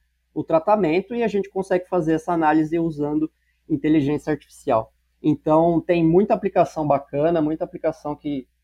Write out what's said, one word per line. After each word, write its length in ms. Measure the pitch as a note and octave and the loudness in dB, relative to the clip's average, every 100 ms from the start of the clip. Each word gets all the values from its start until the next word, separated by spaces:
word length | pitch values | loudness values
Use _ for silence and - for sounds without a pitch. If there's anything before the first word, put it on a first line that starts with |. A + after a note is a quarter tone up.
| _ _ _ | _ _ _
o 100 | - | -10
tratamento, 720 | - D#3+ F3+ G#3+ E3 E3+ - | -2 0 2 0 2 0 -2
e 80 | A#3+ | -4
a 60 | A3+ | -2
gente 200 | G3+ F#3+ | -2 -4
consegue 400 | F#3+ F#3+ F3+ - | -6 -2 -4 -2
fazer 240 | F3+ D#3+ | -2 0
essa 200 | D#3+ E3+ | -2 -2
análise 460 | E3+ D#3 D#3 D#3 E3 | 0 2 2 0 -2
usando 520 | E3 D3 D3 D3+ D#3 _ _ _ - | -4 -4 -4 -2 -4 _ _ _ -6
inteligência 600 | D3 D3+ D#3 C#3 D3 - | -4 0 2 0 -2 -4
artificial. 640 | D3 _ - - A2+ A2+ _ _ _ | -6 _ -10 -2 -2 -2 _ _ _
Então, 580 | D#3 D3 D#3+ D#3 E3+ E3 | -2 0 2 4 4 2
tem 240 | - F3 | 0 2
muita 300 | E3 F3 G#3 | 4 4 4
aplicação 520 | G#3 F#3+ F#3+ D#3+ D#3+ D3+ | 0 0 0 0 0 0
bacana, 540 | C#3 - C#3+ D#3+ E3+ | 0 -2 -2 0 0
muita 240 | D3+ D#3+ | -2 -4
aplicação 500 | F3 E3 D#3+ D#3 D3 | -8 -6 -6 -4 -8
que, 320 | D3 D3 C#3+ - _ | -8 -6 -8 -10 _